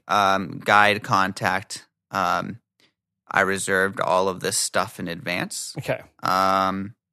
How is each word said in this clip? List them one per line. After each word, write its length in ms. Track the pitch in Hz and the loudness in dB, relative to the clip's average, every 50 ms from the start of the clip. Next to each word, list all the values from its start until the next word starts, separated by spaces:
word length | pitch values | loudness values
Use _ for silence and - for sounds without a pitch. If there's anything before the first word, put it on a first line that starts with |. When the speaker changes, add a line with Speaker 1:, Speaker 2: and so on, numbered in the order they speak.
| _ - | _ -2
Speaker 1:
um, 520 | 90 104 101 95 95 98 98 - - - - | 0 2 4 4 2 2 0 -4 -10 -4 2
guide 400 | - 104 104 104 104 104 107 - | 4 6 6 6 6 4 2 0
contact, 840 | - 120 98 95 95 95 - - 98 90 95 104 - - - - _ _ _ _ _ | 0 0 2 2 0 -2 -2 -2 -2 -2 -2 -4 -8 -12 -14 -16 _ _ _ _ _
um, 480 | - 98 92 87 87 87 90 92 95 117 _ _ _ _ _ _ _ _ _ _ _ _ _ - | -2 0 0 0 0 0 -2 -6 -10 -14 _ _ _ _ _ _ _ _ _ _ _ _ _ -2
I 120 | - - | 0 2
reserved 580 | 98 95 95 98 92 - 98 92 95 98 98 - | 2 2 0 -2 -2 0 0 2 2 0 0 -2
all 300 | - - 85 92 95 98 | -2 0 2 2 2 0
of 120 | 92 92 | -2 -4
this 160 | - 95 98 - | -4 -4 -2 -2
stuff 420 | - - - 98 90 104 - - | -2 -2 -2 -2 -2 -2 -4 -8
in 80 | 92 87 | -8 -8
advance. 640 | 82 82 - 87 87 90 - - - - - - - - | -8 -8 -6 -6 -4 -4 -4 -6 -8 -10 -12 -12 -12 -8
Speaker 2:
Okay. 220 | - - 127 - - - _ _ | -6 -6 -6 -6 -8 -14 _ _
Speaker 1:
Um, 720 | - - 90 92 95 95 95 95 95 95 95 95 98 101 117 _ _ _ | -4 0 0 2 2 2 2 2 2 0 -2 -4 -6 -8 -12 _ _ _